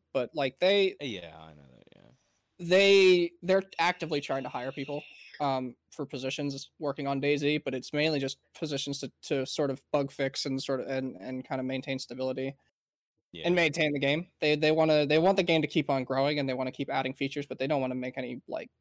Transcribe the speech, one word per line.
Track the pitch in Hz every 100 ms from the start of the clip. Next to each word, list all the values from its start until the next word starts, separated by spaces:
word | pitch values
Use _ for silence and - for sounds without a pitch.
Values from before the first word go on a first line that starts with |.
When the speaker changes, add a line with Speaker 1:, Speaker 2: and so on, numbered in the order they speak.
| _
Speaker 1:
but, | 135 123
like, | 156 139 -
they | 185 202 190 -
Speaker 2:
Yeah, | 143 98 85 80
I | 80
know | 76 69
that, | 60 - -
yeah. | 50 _ _ _ _ -
Speaker 1:
they, | 170 185 196 196 190 180 170 -
they're | 175 190 190 -
actively | 170 180 165 147
trying | 143 135
to | 127
hire | 127 131
people, | 135 135 147 - - - -
um, | 143 131 127 - _
for | - 143
positions | 135 131 135 143 135 - -
working | 151 139 139
on | 139
daisy, | 143 147 147 151
but | 143
it's | 127 -
mainly | 147 156 147
just | 135 - _ -
positions | 156 143 143 139
to, | 131 -
to | - 139
sort | 131 - 143
of | 131 _
bug | 147 139
fix | - 135 - 143
and | 135
sort | 135 131
of, | -
and, | 131 131 90
and | 107 131 123
kinda | 131
maintain | 131 131 135 131
stability | - 127 131 131 135 139 _ _ _ _ _ _ _
Speaker 2:
Yeah. | 85
Speaker 1:
and | 170
maintain | 180 165 151 156
the | 147
game. | 139 151 180 _
They, | 151 151
they | 151
wanna, | 156 160 151
they | 147 156
want | 180 196
the |
game | 170 160
to | 147
keep | 165 139
on | 135
growing | 127 131 139 147
and | 135
they |
wanna | 127 131
keep | 127 139
adding | 135 131
features, | 135 139 147 143
but | -
they | 139
don't | 147
wanna | 131
make | 127 127 135
any, | 127 120 -
like, | - - _